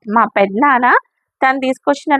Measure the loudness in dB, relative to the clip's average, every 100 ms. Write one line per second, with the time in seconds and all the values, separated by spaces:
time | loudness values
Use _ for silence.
0 | -4 -2 0 0 -2 0 0 2 2 0
1 | -2 _ _ _ -2 -2 -4 -4 -4 -4
2 | -2 0